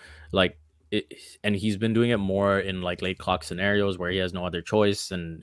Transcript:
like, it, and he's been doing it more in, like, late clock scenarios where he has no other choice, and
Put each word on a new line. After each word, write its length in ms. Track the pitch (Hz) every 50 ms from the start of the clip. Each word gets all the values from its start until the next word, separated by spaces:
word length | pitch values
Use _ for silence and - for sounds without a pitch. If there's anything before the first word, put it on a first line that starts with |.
| - - - - - - -
like, 260 | 95 92 90 - - _ _ _ _ _ _
it, 200 | - 107 - - - - - - - - -
and 140 | 110 104
he's 220 | 95 98 110 104 95
been 160 | 113 113 110
doing 160 | 113 120 120
it 80 | 120 107
more 420 | 98 95 95 98 101 101 98 98
in, 220 | 92 95 95 92 90
like, 180 | 90 87 -
late 160 | 92 90 92
clock 260 | - - - 92 92 -
scenarios 540 | - 90 87 95 101 104 104 101 98 95
where 140 | 90 87 87
he 80 | 92 95
has 160 | 92 90 90
no 100 | 92 90
other 160 | 90 87 87
choice, 520 | 82 - - 107 104 104 101 - - - 95
and 280 | 90 85 82 82 80